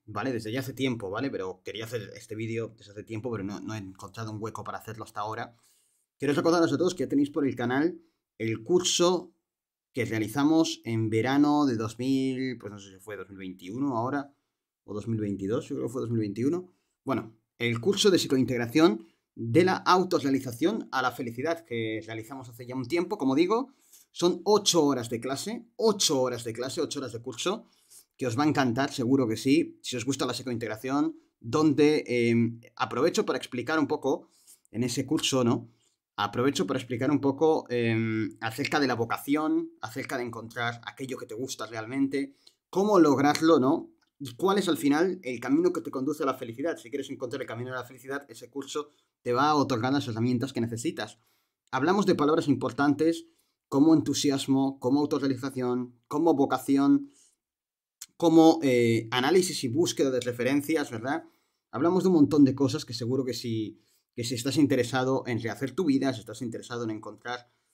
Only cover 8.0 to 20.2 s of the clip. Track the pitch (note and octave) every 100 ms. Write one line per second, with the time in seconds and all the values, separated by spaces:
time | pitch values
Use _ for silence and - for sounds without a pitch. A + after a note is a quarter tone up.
8 | _ _ _ _ A2+ A2+ - F3+ F3+ -
9 | F3 F3+ - _ _ _ _ _ _ -
10 | G#2+ A2 G#2+ C3+ C#3+ D#3+ D#3+ - - A2+
11 | A2 A2+ B2 C#3 D3 D3 C#3+ A#2 A2+ -
12 | B2+ C3+ C3+ B2+ C3 A#2 G#2+ G2+ G2 F#2+
13 | G#2+ G2+ F#2 G2 F#2+ F#2 F2 A#2 C#3+ A#2
14 | A#2+ C#3+ C#3 _ _ _ _ _ - G2+
15 | A2+ A2+ G#2 G2 G2 A#2 - C3+ C3 B2
16 | A2+ A#2 G#2+ G2+ C3 F3 F#3 _ _ _
17 | - A#2+ - _ _ _ A#2+ A#2 F3+ G3
18 | G#3+ E3+ - C3+ B2+ B2 A#2 D3 E3+ G#3
19 | - _ _ - A2+ C3 F3+ F#3 - F3+
20 | F3+ E3+